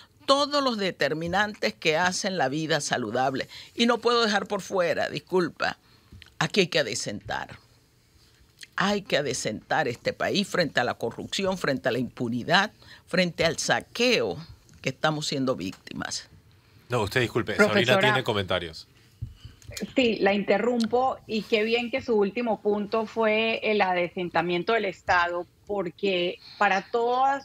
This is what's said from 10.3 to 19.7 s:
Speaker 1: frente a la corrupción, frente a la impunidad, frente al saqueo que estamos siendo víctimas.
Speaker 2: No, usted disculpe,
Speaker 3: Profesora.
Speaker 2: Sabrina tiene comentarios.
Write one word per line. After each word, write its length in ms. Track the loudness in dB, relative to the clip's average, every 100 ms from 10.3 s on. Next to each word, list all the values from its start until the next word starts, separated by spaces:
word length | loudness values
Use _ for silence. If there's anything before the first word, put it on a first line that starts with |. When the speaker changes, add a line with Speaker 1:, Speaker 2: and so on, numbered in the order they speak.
| 0 0
Speaker 1:
frente 320 | -2 -2 0
a 40 |
la 120 | -2 -2
corrupción, 640 | -6 -8 -8 -4 -4 -2
frente 300 | -2 -2 -2
a 20 |
la 80 | -2
impunidad, 720 | -4 -4 -4 -4 0 2 2 -4 -20 -20 -4
frente 400 | 0 0 0 0
al 140 | 0
saqueo 760 | 0 0 -2 0 2 2 0 -4 -12 -20 _ -10
que 80 | -8
estamos 380 | -2 0 0 -4
siendo 280 | -2 -2 -2
víctimas. 720 | -6 -10 -12 -10 -8 -10 -12 -20 -20 -20 _ -20 -4
Speaker 2:
No, 140 | -2
usted 180 | 0 2
disculpe, 320 | 2 0 0
Speaker 3:
Profesora. 320 | 2 4 4 4
Speaker 2:
Sabrina 280 | 4 4
tiene 100 | 2
comentarios. 640 | 0 -2 0 -2 -4 -10 -18 _ _ _ -14 -14 -20 -20 -16